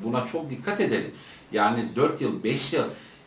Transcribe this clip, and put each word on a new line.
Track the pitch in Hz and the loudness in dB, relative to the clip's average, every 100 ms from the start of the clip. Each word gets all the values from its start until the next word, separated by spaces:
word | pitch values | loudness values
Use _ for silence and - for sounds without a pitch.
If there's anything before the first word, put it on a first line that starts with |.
Buna | 107 123 120 | -2 -2 -2
çok | 165 147 | -4 -6
dikkat | 123 - 208 | -6 -2 0
edelim. | 160 107 - - - - - | 2 2 -2 -8 -16 -18 -4
Yani | 104 107 117 110 120 | 2 4 4 0 2
dört | 151 160 | 2 4
yıl, | 120 95 | -2 0
beş | 104 139 - | 0 2 2
yıl | 156 - - - - | 2 0 -4 -16 -20